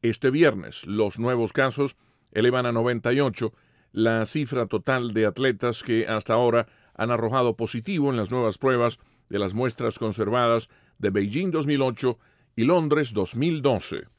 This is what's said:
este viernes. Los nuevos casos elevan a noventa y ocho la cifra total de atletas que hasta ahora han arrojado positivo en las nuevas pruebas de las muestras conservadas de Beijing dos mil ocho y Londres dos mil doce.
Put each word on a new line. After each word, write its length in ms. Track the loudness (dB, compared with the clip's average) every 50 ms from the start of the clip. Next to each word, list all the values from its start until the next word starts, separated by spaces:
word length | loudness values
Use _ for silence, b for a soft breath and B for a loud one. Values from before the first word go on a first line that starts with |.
este 280 | 0 -2 -2 2 0 0
viernes. 560 | 4 6 4 4 4 0 -8 -12 -16 -16 -10
Los 340 | -6 -2 0 0 0 -2 -4
nuevos 320 | -2 -2 0 0 -2 0
casos 460 | 0 0 0 0 0 -2 -2 -2 -4 _ _ _ _ _ _ _
elevan 340 | _ 2 2 2 2 2 0
a 60 | 0
noventa 400 | 0 0 0 0 -2 -2 0 0
y 80 | 2 2
ocho 320 | 2 0 0 -2 -6 -6 b b b b b b b b
la 340 | b 0 2 2 2 0 -2
cifra 420 | -2 -2 -4 -4 -2 -2 -2 -2 -2
total 460 | -2 -4 -2 0 -2 -2 -2 -2 0
de 120 | 2 0
atletas 580 | 0 0 0 0 0 0 0 -2 -4 -4 -4 -4
que 240 | 0 0 0 0 0
hasta 260 | -4 -4 -2 0 0
ahora 340 | 2 2 4 2 2 0 b b b b b b
han 160 | -6 -2 -2
arrojado 460 | -2 -2 -2 -2 0 0 0 0 0 -2
positivo 520 | -4 -4 -4 -6 -6 -4 -2 0 0 0
en 60 | 0
las 160 | 0 -2 -2
nuevas 260 | -2 0 0 0 -2 0
pruebas 420 | 0 2 2 4 2 0 0 _ b b b b b b
de 120 | -4 -2
las 140 | -2 -2 -2
muestras 460 | -2 -2 -2 -2 -2 -4 -4 -2 -2
conservadas 680 | -4 -4 -2 -2 -2 0 2 2 4 4 2 2 0 _ b b b b b b
de 120 | -2 0
Beijing 420 | 2 2 0 0 -2 -2 -2 0
dos 160 | 0 0 0 2
mil 140 | 2 2
ocho 380 | 2 0 -2 0 -2 -2 -2 b b b b b b b b
y 80 | 0 2
Londres 480 | 4 4 4 4 2 2 0 0 -2 -2
dos 220 | -2 -2 -2 -2
mil 260 | -2 0 0 0 0
doce. 440 | 0 0 0 0 -2 -6 -10 -10 -10 _ _